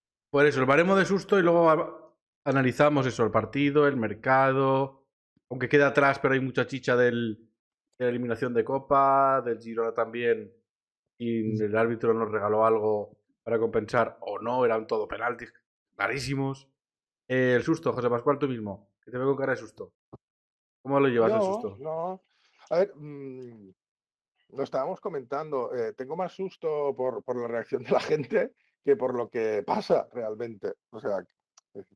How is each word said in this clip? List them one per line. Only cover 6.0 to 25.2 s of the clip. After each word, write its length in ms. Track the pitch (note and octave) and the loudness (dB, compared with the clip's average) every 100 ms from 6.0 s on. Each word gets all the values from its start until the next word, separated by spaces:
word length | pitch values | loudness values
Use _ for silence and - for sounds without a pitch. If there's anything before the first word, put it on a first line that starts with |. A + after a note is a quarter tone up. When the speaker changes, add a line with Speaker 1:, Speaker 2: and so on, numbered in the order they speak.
| C#3 C3+ | 2 2
Speaker 1:
pero 140 | C3+ | 0
hay 60 | C3 | 0
mucha 260 | C3 B2+ B2 | 0 -2 -4
chicha 280 | C3 - B2 | -4 0 4
del, 520 | B2 A#2 A2+ G#2+ _ _ _ _ _ - | 4 2 -4 -6 _ _ _ _ _ -4
de 60 | |
la 60 | B2 | -4
eliminación 440 | A#2+ B2 A2+ B2+ | -2 -4 -4 0
de 100 | A#2 | 0
Copa, 760 | A2 C3+ C3+ C#3 C3+ C3+ C3+ C3+ | 0 -4 2 4 4 4 4 2
del 140 | A#2+ A2 | -2 -6
Girona 320 | A2+ A2+ A2+ | -6 -4 -2
también, 600 | A2+ A2 A#2+ A#2+ A2 G#2 _ _ _ _ _ _ _ | -2 -4 -2 0 0 -2 _ _ _ _ _ _ _
y 420 | A#2 A#2 A2 A2 | -4 -2 -2 -2
el 160 | G#2 G#2+ | 0 0
árbitro 380 | A#2 A2+ A#2 | 0 0 0
nos 160 | A2+ G#2+ | 0 0
regaló 340 | G#2 G#2 G#2+ | -2 0 4
algo 540 | A2+ A2 G#2+ G#2 G2 _ _ _ | 4 4 2 -2 -4 _ _ _
para 160 | A2+ A2+ | -4 -2
compensar, 580 | A2 A2 G#2 B2 A2+ - | 0 -2 -2 0 0 -4
o 180 | G2 G2+ | -10 -8
no, 260 | A2+ B2+ | -4 0
eran 220 | A#2+ A2 G#2+ | 2 0 -2
todo 220 | A2 G2+ | -4 -4
penaltis 440 | G#2 A#2+ A#2 A#2 _ _ _ _ - | -4 -6 -6 -12 _ _ _ _ -6
clarísimos. 720 | G2+ C3+ B2+ C3+ C3+ C3+ _ _ _ _ _ _ - | -4 -4 -4 -4 -4 -6 _ _ _ _ _ _ -2
Eh, 260 | B2+ B2+ B2 | 2 4 2
el 80 | |
susto, 280 | A2+ D#3+ C3+ | 2 0 0
José 160 | A#2 A#2+ | -2 -2
Pascual, 300 | A#2+ C3+ C#3 | 0 0 0
tú 80 | C#3+ | -2
mismo, 460 | A#2+ G#2 F#2+ _ _ | -4 -8 -12 _ _
que 60 | - | -12
te 80 | B2 | -4
veo 80 | C3+ | -2
con 100 | C3+ | -2
cara 160 | C3+ | -2
de 40 | B2+ | -4
susto. 340 | A2 - F#2 _ _ - _ _ _ _ _ _ | -8 -16 -20 _ _ -20 _ _ _ _ _ _
¿Cómo 160 | C3 C#3 | -2 2
lo 100 | C3+ | 4
llevas 240 | A#2 A2+ | 4 4
el 60 | A3 | 2
Speaker 2:
No, 60 | |
Speaker 1:
susto? 320 | F#3+ G#3 D#3 G#2 | 0 -2 -6 -10
Speaker 2:
no. 440 | D#3 D#3+ F3 F#3+ _ _ _ _ _ | -10 -8 -8 -10 _ _ _ _ _
A 80 | E3 | 0
ver, 160 | G3+ D3+ | 0 -4
mm, 720 | D3 C#3+ C3+ B2+ B2 A2+ G2 _ _ _ _ _ _ _ _ B2+ | -16 -14 -14 -14 -16 -18 -20 _ _ _ _ _ _ _ _ -8
lo 60 | |
estábamos 360 | C3+ C3+ D3 F#3 | -6 -4 -6 -8
comentando, 760 | G3+ D3 | -8 -10